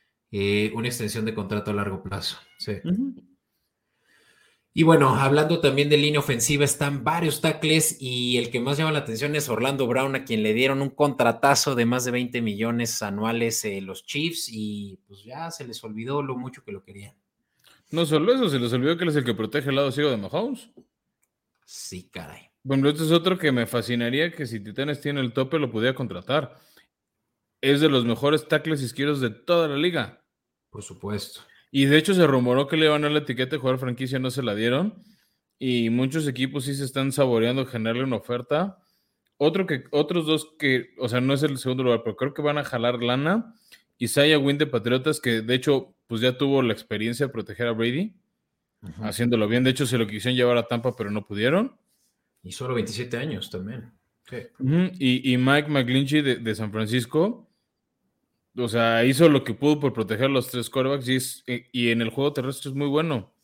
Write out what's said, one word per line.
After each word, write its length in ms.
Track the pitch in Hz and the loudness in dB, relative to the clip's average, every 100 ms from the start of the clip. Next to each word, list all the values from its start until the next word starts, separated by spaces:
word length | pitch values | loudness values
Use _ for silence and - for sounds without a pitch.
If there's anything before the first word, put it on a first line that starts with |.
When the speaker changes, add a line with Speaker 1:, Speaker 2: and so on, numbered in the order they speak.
| _ _ - | _ _ -8
Speaker 1:
eh, 400 | 101 101 104 107 | -2 0 2 0
una 140 | 113 120 | -2 -6
extensión 360 | - 107 110 | -4 -4 -4
de 100 | 110 | -4
contrato 360 | 107 95 104 107 | -4 -4 -4 -2
a 40 | |
largo 280 | 101 101 95 | -4 -4 -6
plazo. 360 | 95 98 - - _ - | -8 -8 -8 -10 _ -12
Sí. 160 | - 98 | -8 -6
Speaker 2:
Ujú. 300 | 165 196 269 - _ _ _ _ _ _ _ _ _ _ _ _ _ _ _ | -2 -2 -2 -8 _ _ _ _ _ _ _ _ _ _ _ _ _ _ _
Speaker 1:
Y 120 | - | 4
bueno, 320 | 160 156 135 110 | 6 8 6 4
hablando 440 | 139 147 156 165 | 4 4 4 4
también 280 | 143 135 147 | 2 4 4
de 80 | 147 | 4
línea 240 | 147 147 | 4 0
ofensiva, 440 | 143 117 135 143 | 0 -2 0 2
están 380 | 139 - 143 139 | 2 0 -2 -2
varios 380 | 117 165 160 139 | -2 0 -2 0
tackles 560 | 160 156 156 160 156 - | -2 0 2 2 2 -4
y 380 | 127 123 123 123 | -6 -4 0 0
el 120 | 120 | 0
que 100 | 123 | -2
más 180 | 131 143 | -2 0
llama 140 | 156 | 0
la 80 | 151 | -2
atención 340 | 117 113 147 | -4 -6 -2
es 140 | 151 147 | -2 -2
Orlando 400 | 107 131 139 120 | -2 0 0 0
Brown, 260 | 123 139 | 0 0
a 100 | 135 | -4
quien 200 | 135 110 | -2 0
le 100 | 107 | 2
dieron 260 | 110 135 135 | 2 2 2
un 100 | 139 | -2
contratazo 840 | - 147 - 117 113 139 139 143 | 0 0 4 2 4 4 4 2
de 120 | 123 117 | 2 2
más 180 | 127 | 2
de 80 | 123 | 0
veinte 280 | 123 123 123 | -2 -2 -2
millones 640 | 113 101 117 117 117 - | -4 -2 -2 -2 -4 -4
anuales, 600 | 104 101 110 117 117 113 | -6 -4 -2 0 -2 -2
eh, 160 | 107 98 | -4 -8
los 260 | 98 95 - | -10 -14 -8
Chiefs, 420 | 147 165 165 - | -6 -4 -6 -10
y 520 | 110 107 104 101 95 _ | -8 -8 -8 -12 -16 _
pues 160 | 98 | -20
ya 260 | 107 135 165 | -18 -12 -12
se 160 | - 123 | -12 -14
les 160 | 110 | -14
olvidó 400 | 110 107 120 143 | -12 -10 -6 -4
lo 140 | 135 127 | -4 -8
mucho 260 | 127 - | -10 -14
que 80 | - | -16
lo 140 | 98 | -16
querían. 320 | - 98 101 _ _ _ _ _ _ _ - | -16 -20 -20 _ _ _ _ _ _ _ -8
Speaker 2:
No 160 | 156 156 | -4 0
solo 260 | 156 190 | 2 4
eso, 160 | 262 202 | 2 2
se 120 | 135 | 0
les 120 | 120 | 0
olvidó 240 | 123 139 170 | 0 0 0
que 60 | |
él 80 | 175 | 0
es 60 | 147 | 0
el 80 | |
que 100 | 123 | 0
protege 360 | 104 110 143 135 | -2 -2 -4 -2
el 40 | |
lado 160 | 135 143 | 0 0
ciego 200 | 120 147 | 0 0
de 60 | 113 | 0
Mahomes. 540 | 95 160 240 254 - - _ _ _ _ _ _ _ _ | -4 -4 -4 -6 -12 -20 _ _ _ _ _ _ _ _
Speaker 1:
Sí, 440 | _ - - 90 - | _ -16 -14 -14 -14
caray. 420 | 90 78 82 _ _ | -16 -16 -20 _ _
Speaker 2:
Bueno, 260 | 131 135 143 | -2 2 2
este 140 | 151 | 2
es 80 | 156 | 2
otro 260 | 170 180 185 | 4 2 0
que 120 | 151 | 2
me 160 | 123 113 | 2 0
fascinaría 640 | 123 113 120 117 139 165 | -2 0 -2 0 0 -2
que 160 | - 123 | -4 -8
si 140 | 113 | -8
Titanes 400 | 104 104 143 139 | -10 -6 -4 -4
tiene 200 | 143 143 | -4 -2
el 120 | 123 | -2
tope 260 | 131 131 160 | -2 0 0
lo 140 | 131 | -2
pudiera 240 | 113 123 127 | 0 0 0
contratar. 640 | 117 90 - 147 131 - _ _ _ _ _ _ _ _ _ - | -6 -8 -2 -2 -2 -14 _ _ _ _ _ _ _ _ _ -2
Es 200 | 135 143 | 2 6
de 80 | 156 | 6
los 160 | 131 | 4
mejores 420 | 117 113 143 147 - | 2 2 2 2 2
tackles 360 | 151 156 147 | -2 0 -4
izquierdos 380 | 123 - 143 143 | -4 -4 -2 0
de 100 | 123 | -2
toda 360 | - - 170 156 | -4 0 2 2
la 100 | 143 | 0
liga. 460 | 175 165 101 - _ _ _ _ _ | 0 -2 -6 -10 _ _ _ _ _
Speaker 1:
Por 140 | 101 | -18
supuesto. 560 | - 90 101 104 - - - _ _ | -16 -12 -8 -8 -8 -16 -20 _ _
Speaker 2:
Y 120 | 139 | 2
de 140 | 139 151 | 6 6
hecho 160 | 165 | 6
se 120 | 185 156 | 4 6
rumoró 400 | 131 123 127 143 | 6 4 2 2
que 100 | 160 | 2
le 100 | 156 | 4
iban 160 | 151 | 4
a 40 | 147 | 2
dar 60 | |
la 60 | 151 | 0
etiqueta 320 | 143 123 127 | -2 -4 -4
de 60 | 147 | -2
jugador 200 | 131 127 | -2 -2
franquicia, 400 | 131 117 127 131 | -2 -4 -4 -4
no 120 | 127 | -4
se 120 | 131 | -4
la 140 | 120 104 | -4 0
dieron. 480 | 117 135 208 - - _ _ _ _ - | 0 2 0 -4 -20 _ _ _ _ -6
Y 320 | 131 123 113 | -2 0 2
muchos 360 | 120 131 160 147 | 2 0 0 -4
equipos 380 | 123 135 143 | -2 -4 -4
sí 100 | 135 | -6
se 100 | 139 | -6
están 280 | 131 135 135 | -4 -2 -2
saboreando 540 | 139 131 113 117 131 127 | 2 2 4 2 0 -4
generarle 360 | 117 110 120 | -4 -2 -2
una 140 | 135 113 | -2 -4
oferta. 600 | - 123 120 147 190 - _ _ _ _ _ - | -4 -8 -2 -2 -2 -6 _ _ _ _ _ 0
Otro 300 | 147 190 180 | 2 2 -2
que, 180 | 135 - | -4 -2
otros 340 | 147 - 175 156 | 0 0 0 0
dos 260 | 156 - - | -2 -2 -4
que, 360 | 143 127 - - | 0 0 -2 -6
o 100 | 123 | -2
sea, 120 | 123 | 0
no 140 | 131 | 2
es 100 | 139 | 2
el 140 | 151 131 | 0 -2
segundo 260 | 131 127 | -4 0
lugar, 180 | 127 113 | 2 2
pero 140 | 113 98 | 0 -4
creo 180 | 139 | -6
que 80 | 151 | -2
van 160 | 147 147 | -2 -2
a 60 | |
jalar 360 | 131 120 120 120 | -4 -2 -2 0
lana. 520 | 120 127 151 220 - - _ - _ - | 0 0 2 0 -2 -16 _ -20 _ -8
Isaiah 400 | 117 147 151 151 | -2 4 6 6
Wynn 200 | 139 143 | 4 0
de 80 | 143 | 0
Patriotas, 540 | 123 117 127 156 143 | 0 0 0 2 0
que 220 | 123 113 | 0 0
de 120 | 110 | 0
hecho, 400 | 127 151 135 - _ - | 0 2 2 0 _ -6
pues 120 | 113 | 0
ya 160 | 127 127 | 0 2
tuvo 260 | 143 139 | 2 4
la 100 | 120 | 2
experiencia 540 | 104 - 104 113 120 135 | 0 -4 -4 -2 -2 -4
de 60 | |
proteger 360 | 113 101 104 120 | -4 -10 -4 -2
a 40 | |
Brady, 420 | 110 117 139 214 _ _ _ _ _ _ _ | 0 0 0 -4 _ _ _ _ _ _ _
Speaker 1:
Ujú. 220 | 92 90 | -16 -8
Speaker 2:
haciéndolo 420 | 110 110 120 117 104 | -6 0 2 2 2
bien. 160 | 120 | 4
De 80 | 127 | 2
hecho, 160 | 131 127 | 2 0
se 120 | 127 | 0
lo 80 | 104 | -2
quisieron 300 | 107 123 123 | -2 -2 2
llevar 200 | 123 120 | 4 2
a 100 | 113 | 0
Tampa, 300 | 120 123 - | -2 -4 -4
pero 140 | 101 | -4
no 160 | 104 - | -4 -6
pudieron. 500 | 101 120 175 262 _ _ _ _ _ _ _ | 0 2 2 0 _ _ _ _ _ _ _
Speaker 1:
Y 100 | 90 | -16
solo 220 | - 127 | -10 -4
veintisiete 420 | 120 92 101 120 120 | -2 -4 -6 -8 -6
años 340 | 151 104 - | -6 -8 -8
también. 420 | 95 98 123 117 _ _ _ - | -10 -10 -12 -16 _ _ _ -16
Sí. 100 | 120 - - | -14 -14 -4
Speaker 2:
Ujú. 320 | 131 165 185 - | 0 2 0 0
Y, 340 | 131 127 127 | 0 2 2
y 40 | 127 | 2
Mike 320 | 131 147 151 | 4 2 2
McGlinchey 540 | 143 123 131 135 151 | 0 2 0 2 0
de, 140 | 139 120 | 2 -2
de 180 | 113 | -2
San 180 | 107 107 | -4 -4
Francisco, 720 | 110 107 123 117 156 202 240 - _ _ _ _ _ _ _ _ _ _ - | -4 -2 -2 0 0 0 -2 -14 _ _ _ _ _ _ _ _ _ _ -6
o 120 | 120 | -2
sea, 360 | 113 117 113 | 2 4 4
hizo 240 | 123 135 165 | 4 8 8
lo 160 | 139 | 6
que 100 | - | 2
pudo 240 | 110 143 147 | 0 2 4
por 140 | 135 | 2
proteger 340 | 113 101 110 135 | -2 -2 0 2
a 20 | |
los 180 | 135 120 | 0 -2
tres 200 | 123 113 | -6 -4
quarterbacks 380 | 135 131 139 120 | -2 0 -2 0
y 60 | 131 | -2
es, 280 | 127 - - | -2 -12 -8
eh, 220 | 117 - | -10 -6
y 200 | 123 120 | 0 2
en 120 | 117 | 2
el 80 | 110 | 0
juego 220 | - 143 | -2 -2
terrestre 380 | 147 127 135 139 | -2 -6 -8 -8
es 60 | 135 | -4
muy 120 | 143 | 0
bueno. 440 | 147 165 127 - _ | 0 0 -4 -6 _